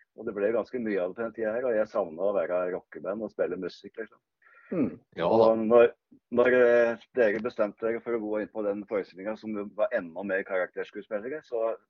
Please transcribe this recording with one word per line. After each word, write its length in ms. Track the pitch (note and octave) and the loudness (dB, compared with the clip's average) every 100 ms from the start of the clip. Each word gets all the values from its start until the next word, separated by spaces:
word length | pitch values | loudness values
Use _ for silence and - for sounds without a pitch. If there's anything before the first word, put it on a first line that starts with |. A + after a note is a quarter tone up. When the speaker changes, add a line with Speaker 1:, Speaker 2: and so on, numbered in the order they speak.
| _ - | _ -12
Speaker 1:
Og 80 | A2+ | -8
det 80 | |
ble 180 | G2+ G2+ | -2 0
ganske 280 | G#2+ G2 B2+ | 0 -4 -6
mye 200 | A2+ G2 | -2 -2
av 100 | F2+ | -2
det 40 | F#2 | -4
på 40 | |
den 100 | A#2 A2 | -8 -4
tiden 180 | G#2+ A2+ | -4 -2
her, 80 | C3 | -2
og 80 | G#2+ | 0
jeg 120 | G#2+ | 0
savnet 320 | A2 F2+ D#2+ | -2 -4 -2
å 140 | G2 | -2
være 380 | G2+ E2 F2+ F2+ | 0 0 -2 -2
rockeband 500 | F2+ - E2 E2+ G#2+ | -4 -10 -12 -8 -6
og 80 | G#2+ | -6
spille 260 | - E2+ F2+ | -4 -4 -2
musikk, 360 | F2 - G2+ - | -8 -10 -18 -14
liksom. 220 | G#2+ _ _ _ _ _ - | -16 _ _ _ _ _ -6
Speaker 2:
Mm. 280 | F#3 A#2+ - _ - | -2 -2 -4 _ -4
Speaker 3:
Ja 120 | E2+ | 2
da. 80 | A2+ A2+ | 6 6
Speaker 1:
Og 80 | A2+ | 6
når, 340 | A2 A#2+ A#2 - _ - - | 6 8 6 4 _ -20 -6
når, 160 | A#2+ B2 | 2 4
eh, 440 | B2+ A#2+ A#2+ A#2 A2+ - - | 6 6 6 4 0 -6 2
dere 240 | A2+ G#2+ | 2 2
bestemte 400 | A#2 - G#2 G2 | -4 -2 -4 -2
dere 180 | A2+ A#2 | -4 -4
for 140 | A#2 | -4
å 60 | A#2 | -4
gå 180 | G#2+ G#2+ | -4 -4
inn 80 | G#2 | -6
på 100 | A2 | -4
den 220 | G#2 G2+ G2 | -4 -4 -4
forestillingen 500 | G#2+ F2+ E2+ G2 G#2+ | -4 -6 -10 -10 -8
som 140 | A2 G#2+ G2+ | -8 -8 -8
var 140 | F#2+ G#2+ | -4 -2
enda 320 | A#2+ F2 E2 | -2 -6 -10
mer 200 | G2+ F#2+ | -4 -4
karakterskuespillere, 960 | G2 F#2+ F2 - F#2 G#2 G2 G#2+ A2+ D#3 | -2 -4 -4 -6 -10 -10 -8 -8 -8 -12
så 320 | - A#2 A2+ A2+ _ | -8 -4 -2 -4 _